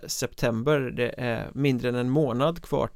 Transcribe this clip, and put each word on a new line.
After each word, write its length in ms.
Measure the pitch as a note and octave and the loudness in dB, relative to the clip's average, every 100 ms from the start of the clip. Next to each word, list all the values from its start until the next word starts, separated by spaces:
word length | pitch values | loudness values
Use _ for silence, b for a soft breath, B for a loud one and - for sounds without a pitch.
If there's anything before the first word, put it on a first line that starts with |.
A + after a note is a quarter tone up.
| - | -4
september. 720 | - B2+ - B2 A2+ C3+ D3 | -4 -4 0 0 2 2 2
Det 340 | B2+ - A#2+ - | 0 -2 -2 -2
är 320 | B2 A2+ - | -2 -2 -4
mindre 360 | C3 C#3 B2 B2 | 0 2 2 0
än 60 | B2 | 0
en 140 | B2 | 2
månad 520 | C#3+ C#3 A#2+ D3+ E3+ | 2 2 2 0 0
kvar 260 | - C#3 A#2 | -2 -2 -2